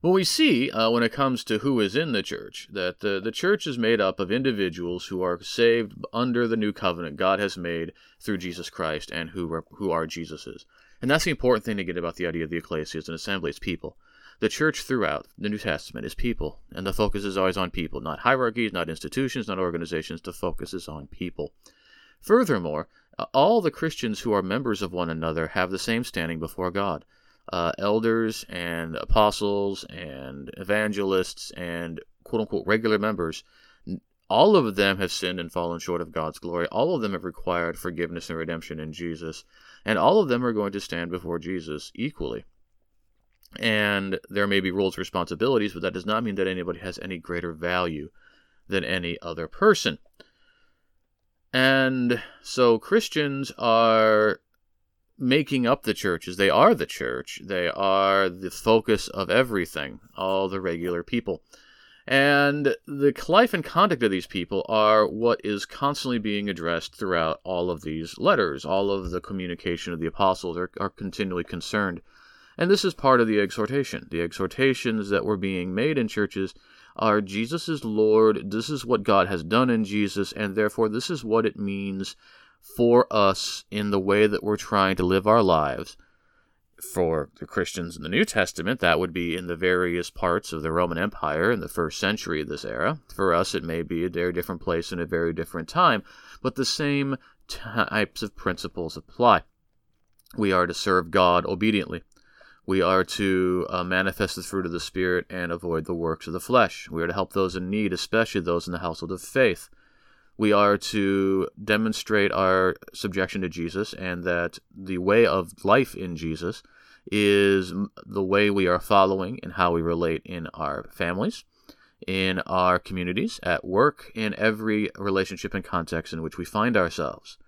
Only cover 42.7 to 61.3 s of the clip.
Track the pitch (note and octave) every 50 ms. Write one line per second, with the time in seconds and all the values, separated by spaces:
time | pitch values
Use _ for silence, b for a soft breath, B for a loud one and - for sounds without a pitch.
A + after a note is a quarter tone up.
42.7 | _ _ _ _ _ _ _ _ _ _ _ _ _ _ _ _ - - - A2+
43.7 | A2 G#2+ G#2 G#2 G#2 G2 G2 G2 F#2+ F#2 - - F#2+ G2+ G2+ G2+ G2+ G2 F#2 F#2+
44.7 | F2+ G2 G2+ F#2+ - - F#2 - - F#2 F2 - F2 D#2 A2 B2+ C#3 A#2 G#2 G#2
45.7 | E2+ E2+ E2+ F#2+ F2+ F#2 F2 G2 G#2+ A2 A#2+ A2+ G2+ F#2+ F#2+ F#2 F#2 F#2 F2 F2
46.7 | F2 - - F#2+ F2 - - F#2 F#2+ E2+ E2 - F2 F2 E2+ F2 D#2+ D#2 E2 F2
47.7 | F2+ F2+ F2+ F2 D#2+ D2+ D2 - b b b b b b b b b b b -
48.7 | G2 G2 D#2+ A#1+ F2+ F#2 F2 F2 E2+ - - E2+ E2 D#2+ E2 D#2 - - - G#3+
49.7 | G3+ - - - - - _ _ _ _ b b b b b b b b b b
50.7 | b b b b _ _ _ _ _ _ _ _ _ _ _ _ - B2+ C3 C3
51.7 | C3+ C3+ C3+ C3 C3 C3 B2 A#2+ B2 A2+ B B B B B - - - B2+ A#2+
52.7 | A#2 A2 - - - A3+ A3 - - D#3+ D3+ C#3+ C#3 C#3 C#3 - - - - A#2+
53.7 | A2+ A2+ A#2 A2+ A2+ A2+ A2 A2 A2 G#2+ G#2+ G#2+ G2 - _ _ _ _ _ _
54.7 | _ _ _ _ _ _ _ _ _ _ D3+ B2 C3 D3+ D3+ - C#3+ C3 B2 A#2
55.7 | B2+ - - G#2+ G#2 - - G2+ F2 E2 - - F2+ F2 G2+ G2 D2 F#2+ C3+ G#3
56.7 | A#3 A#2+ - - - - - A#1+ B1 B1+ - - - - - F2+ G2 F2+ F2+ E2+
57.7 | - - G2 G2 F#2+ G2 G2 G2 G2 G2 G2 F#2 F2 F2+ F#2+ F#2 - - - A2+
58.7 | A2+ A2+ G#2+ - A2 G2+ - - - F#2+ F#2+ E2+ F2 A#2 C3 B2 A2+ G2 E2+ -
59.7 | - E2 C#2+ C#2 A1 - _ - _ - F#2 F#2+ G2 F#2+ F#2+ F#2+ F#2 G2 F#2 F#2
60.7 | E2+ E2+ E2+ F2 F2 E2+ E2+ - - A#2+ - -